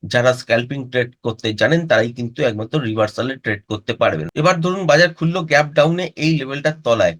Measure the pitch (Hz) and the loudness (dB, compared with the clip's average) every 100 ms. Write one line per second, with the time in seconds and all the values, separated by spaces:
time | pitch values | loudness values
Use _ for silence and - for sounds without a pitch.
0 | - 123 139 160 - 113 123 139 127 127 | -2 2 2 0 0 0 0 -6 -4 -2
1 | 120 _ 120 110 113 107 123 165 165 110 | -2 _ -6 -4 -6 0 2 2 4 2
2 | 117 120 117 117 135 107 107 156 117 107 | 2 -4 -10 -2 -2 -2 -4 -2 -2 0
3 | 107 - 120 135 - 101 _ 107 - 113 | -2 -2 -6 -4 -4 -6 _ -8 -6 0
4 | 113 80 78 - 160 180 165 190 175 147 | 0 0 -6 0 0 2 -2 -2 2 4
5 | 175 165 160 180 160 143 151 156 151 170 | 4 2 -2 -2 0 0 2 2 2 0
6 | 180 - 156 160 131 139 151 156 123 113 | -6 -4 0 0 -2 -4 -4 -4 -2 2
7 | 90 82 | 2 0